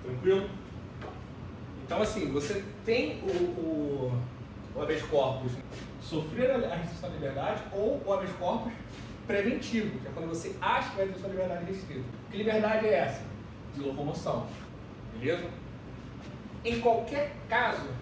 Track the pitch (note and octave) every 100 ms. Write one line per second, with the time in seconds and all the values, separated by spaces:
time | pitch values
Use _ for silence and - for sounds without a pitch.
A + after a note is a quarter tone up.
0 | B2+ B2+ F3+ G3 G3 - - - - -
1 | - - - - - - - - - E3+
2 | G#3 - D3+ C#3 - G3 - - - A#3
3 | D4+ B3+ F3 F3 F3 - D#3+ D3+ D3 C#3
4 | B2+ B2 - - - - - - D3+ D#3
5 | - D#3 C3 A2+ B2 B2 - - - -
6 | - D#3+ D3+ F3+ B3+ C4 A#3 E3 E3+ -
7 | C#3 D3 C#3 C#3 E3 A3 - G3 G#3 -
8 | F#3+ F#3+ F#3 - F#3 A#3 - - - -
9 | - - - G3+ G3+ - - A3+ G3+ -
10 | F3+ D#3+ D#3+ E3 - - F#3+ B3+ C4 -
11 | F#3+ F#3 F#3+ F#3+ F3+ F3 E3+ F#3+ - C3
12 | - - - G3+ G#3+ G#3+ G#3+ A3 A3 F#3+
13 | - - - - - - - C#3 C#3 C3
14 | D3 E3+ E3 B2 A2+ - - - - -
15 | - A2+ B2 F3 F3 - - - - -
16 | - - - - - - A#3 A#3 A#3 A3+
17 | - C#4+ D4 - - A3+ A#3 G3 C#3+ -